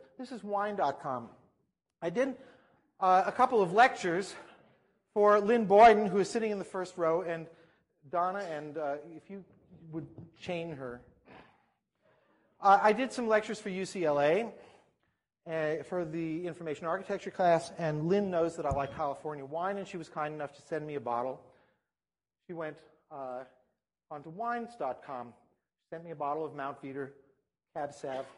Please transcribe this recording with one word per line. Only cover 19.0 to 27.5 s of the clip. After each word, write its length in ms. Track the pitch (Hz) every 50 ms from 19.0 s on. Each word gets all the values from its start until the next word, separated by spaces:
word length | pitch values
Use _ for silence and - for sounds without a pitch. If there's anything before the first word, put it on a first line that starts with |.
| 156 143 135 - - 151 151 143 135
wine, 320 | 135 151 165 180 190 202 202
and 100 | 185 -
she 80 | -
was 140 | 175 156 -
kind 240 | - 160 151 151 156
enough 180 | 151 147 139 -
to 100 | - -
send 240 | - 165 156 151
me 100 | 151 147
a 40 | 139
bottle. 400 | 117 120 120 120 123 131 131 - - - _ _ _ _ _ _ _ _ _ _ _ _ _ _ _ _ _ _ _
She 60 | - 175
went, 240 | 165 160 151 151 - - _ _ _ _ _
uh, 340 | 156 139 135 127 123 127 135 127 _ _ _ _ _ _ _ _ _ _ _ -
onto 180 | 156 147 143 165
wines 480 | 160 196 233 233 240 240 233 - - -
dot 240 | 147 131 123 - -
com, 300 | - 135 123 120 120 113 _ _ _ _ _ _ _ _ _ _ _
sent 160 | 165 165 170
me 60 | 170
a 60 | 160
bottle 280 | 147 147 143 147 156 160
of 100 | 147 139
Mount 280 | 143 135 139 139 - -
Veeder 300 | 135 135 139 135 135 - - _ _ _ _ _ _